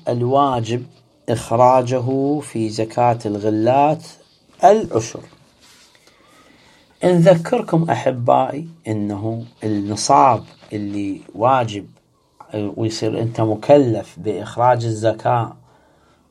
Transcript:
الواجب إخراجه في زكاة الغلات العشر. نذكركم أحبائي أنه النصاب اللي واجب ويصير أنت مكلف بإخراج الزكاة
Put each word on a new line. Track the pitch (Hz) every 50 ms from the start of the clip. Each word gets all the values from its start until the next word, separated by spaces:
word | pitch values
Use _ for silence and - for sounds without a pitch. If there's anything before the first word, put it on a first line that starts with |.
| - -
الواجب | 120 120 120 123 131 139 143 139 131 123 113 110 117 123 123 - _ _ _ _ _ _ _ -
إخراجه | 117 113 - - 117 117 127 123 127 131 127 120 127 127 117 127 135 135 135 139 147 151
في | 139 - - 117 113 110
زكاة | 107 110 113 113 - - 120 120 120 117 -
الغلات | 107 104 104 101 110 110 110 110 117 127 139 143 151 160 165 - - - - _ _ _ _ _ _ _ - -
العشر. | 180 208 220 214 - - 113 117 - - - - - _ _ _ _ _ _ _ _ _ _ _ _ _ _ _ _ _ _ _ _ _ _ _ _ _ _ _ _ _ _ _ _ _ _ -
نذكركم | 180 180 175 165 185 180 165 - - - 240 - - - 165 165 165
أحبائي | - 123 - 135 127 123 120 127 131 131 131 127 131 143 165 165 - _ - 113
أنه | 107 107 104 101 104 98 107 113 113 113 117 120 - _ -
النصاب | 107 107 101 101 101 107 107 - - 143 143 143 135 120 107 - - - _ - - -
اللي | 107 104 101 101 101 101 98 95 - - - -
واجب | 95 107 123 135 131 123 110 101 101 90 - - _ _ _ _ _ _ _ _ - - _ -
ويصير | 107 104 101 - - 113 110 107 - - 110 110 -
أنت | 117 117 - -
مكلف | 113 110 107 110 - - 143 147 139 123 110 104 95 - - -
بإخراج | 87 107 101 90 104 107 - 113 120 123 123 117 117
الزكاة | 117 110 107 107 113 107 - - 123 123 120 113 104 - - _ _ _ _ _ _ _ _ _ _ _ _ _ -